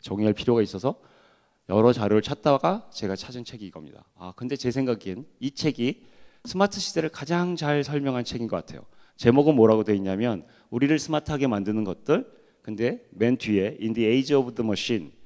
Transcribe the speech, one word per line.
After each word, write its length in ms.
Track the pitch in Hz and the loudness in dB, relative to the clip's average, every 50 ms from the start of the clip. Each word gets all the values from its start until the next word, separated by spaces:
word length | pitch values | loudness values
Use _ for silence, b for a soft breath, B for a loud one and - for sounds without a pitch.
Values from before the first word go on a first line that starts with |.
정의할 320 | - - 95 101 107 107 104 | -12 -10 -4 0 2 0 0
필요가 300 | - - - 120 117 104 | 0 2 2 2 2 2
있어서 380 | 95 - 95 104 135 131 - b b b b b b b b b b b b b - | 0 -2 -4 -4 -4 -6 -6 b b b b b b b b b b b b b -2
여러 240 | 92 107 110 123 120 | 2 6 6 6 6
자료를 300 | 123 107 104 107 107 104 | 4 2 2 2 2 2
찾다가 680 | - 147 - - 147 139 135 - 165 190 226 - - | 0 -6 -2 2 2 2 2 2 0 -2 -2 -6 -14
제가 240 | - - 113 95 95 | -12 -8 -6 -6 -6
찾은 300 | 95 - - 123 123 117 | -6 -8 -12 -14 -14 -14
책이 220 | - - 110 104 | -14 -14 -14 -14
이겁니다. 380 | 92 - - 76 71 - - - _ _ | -14 -14 -16 -18 -18 -20 -20 -20 _ _
아, 180 | - 90 92 90 | -20 -18 -18 -14
근데 220 | - 120 127 143 | -10 -8 -8 -6
제 140 | 131 - 123 | -4 -2 -2
생각엔 560 | 117 135 135 127 117 104 - 95 90 110 147 - _ - | 0 0 0 0 -2 -4 -4 -10 -10 -10 -12 -16 _ -8
이 120 | 123 139 | -8 -8
책이 520 | - - - 156 - - 117 131 - - b b b b b b b b b | -6 -2 -2 -2 0 0 -2 -2 -2 -4 b b b b b b b b b
스마트 360 | 240 - 185 196 202 202 202 | -8 0 0 0 0 0 -4
시대를 300 | 180 - - 165 156 156 | -8 -6 -4 -4 -4 -4
가장 460 | - - 143 139 170 175 175 180 175 | -6 -8 -6 -2 -2 0 0 -2 -4
잘 280 | 156 151 147 147 147 139 | -4 -2 0 0 0 0
설명한 400 | 135 147 147 139 139 127 123 120 | -2 -2 -2 -2 -2 -2 -4 -4
책인 240 | - - 120 117 110 | -6 -6 -6 -6 -4
것 80 | - | -4
같아요. 300 | 85 - - - - - - b b b b b | -6 -6 -8 -16 -18 -18 -20 b b b b b
제목은 380 | - - 120 120 143 143 151 151 | 0 4 6 6 6 6 6 6
뭐라고 300 | 123 110 110 110 110 104 | 8 8 8 6 4 2
돼 100 | 104 104 | 0 0
있냐면 500 | 98 98 95 95 98 117 123 107 87 - b b b b b | 0 0 -2 -2 -2 -2 -2 -4 -4 -8 b b b b b
우리를 280 | - 123 139 143 160 151 | -2 0 2 2 2 0
스마트하게 480 | - 160 156 151 - - 156 139 139 | -2 -2 -4 -4 -4 -4 -4 -2 0
만드는 380 | 131 110 101 98 101 107 110 107 | 0 0 -2 -2 -2 -2 -2 -2
것들, 420 | 95 85 - - - 151 214 262 b b b b b b b b | -4 -6 -8 -2 0 0 0 0 b b b b b b b b
근데 440 | - 107 101 117 123 220 247 - _ | -12 -6 -4 -2 -4 -4 -6 -12 _
맨 260 | - 92 107 117 127 | -4 0 2 2 2
뒤에 400 | - - 110 104 98 95 107 147 - | 0 0 0 2 2 2 0 -4 -6
In 120 | 107 110 110 | -6 -4 -2
the 160 | 117 113 107 | 0 2 4
Age 260 | 120 135 131 135 143 | 4 2 2 2 2
of 200 | 135 131 123 117 | 2 2 0 -2
the 120 | 120 117 | -4 -2
Machine 460 | 110 101 95 - - 120 104 78 69 - - - | -2 -2 -2 -2 -2 -4 -4 -4 -8 -18 -20 -20